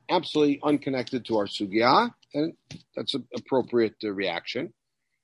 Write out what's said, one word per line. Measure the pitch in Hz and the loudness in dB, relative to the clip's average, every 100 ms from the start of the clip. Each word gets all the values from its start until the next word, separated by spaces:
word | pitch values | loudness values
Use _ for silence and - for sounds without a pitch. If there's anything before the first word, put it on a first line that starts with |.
| - | -2
absolutely | 175 - 156 147 139 | 0 0 2 2 2
unconnected | 147 143 143 131 117 127 110 | 0 0 0 -4 -4 -6 -2
to | 110 | -2
our | 101 | -2
sugya, | - 101 107 120 175 240 - _ | -4 -2 2 6 4 2 -4 _
and | 143 165 - _ - _ 135 | -4 -4 -6 _ -20 _ -8
that's | 123 | -6
an | 135 - 120 | -6 -6 -12
appropriate, | - 131 120 120 110 - | 0 0 2 2 2 0
uh, | 107 | -6
reaction. | 98 92 82 - 123 160 - _ _ _ _ | -2 -2 -4 -6 -8 -8 -14 _ _ _ _